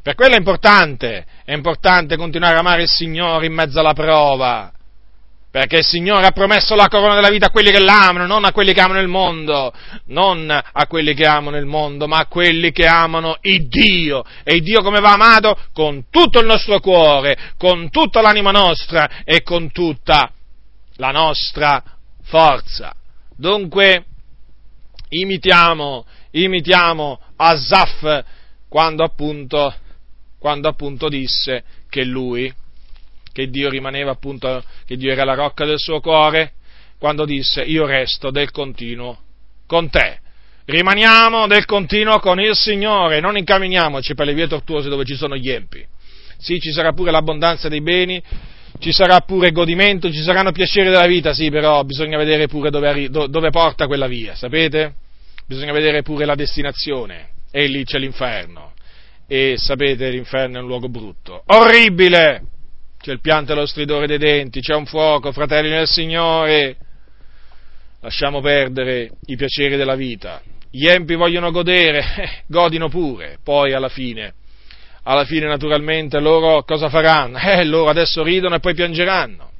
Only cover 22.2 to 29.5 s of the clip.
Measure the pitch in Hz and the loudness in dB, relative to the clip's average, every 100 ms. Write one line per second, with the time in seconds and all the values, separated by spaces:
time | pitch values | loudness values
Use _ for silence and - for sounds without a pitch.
22.2 | - 160 160 127 - - 90 - - - | -2 4 4 4 -4 -8 -10 -14 -16 -18
23.2 | - - 156 208 185 196 196 180 - - | -20 -8 -4 -4 -2 2 4 4 -2 -18
24.2 | - - - - - - - - - 156 | -20 -20 -20 -20 -20 -20 -20 -16 -10 -6
25.2 | 190 185 180 175 170 160 143 127 - - | -6 -2 4 6 6 2 -4 -8 -12 -20
26.2 | - 151 190 185 147 180 170 160 147 127 | -8 -2 0 -2 2 4 4 0 -6 -8
27.2 | - - 160 160 120 190 180 - 151 147 | -16 2 2 2 4 4 4 0 0 -2
28.2 | - - - - - 147 160 156 160 - | -4 -16 -18 -20 -4 0 0 0 -2 -2
29.2 | 151 151 131 | -6 -6 -4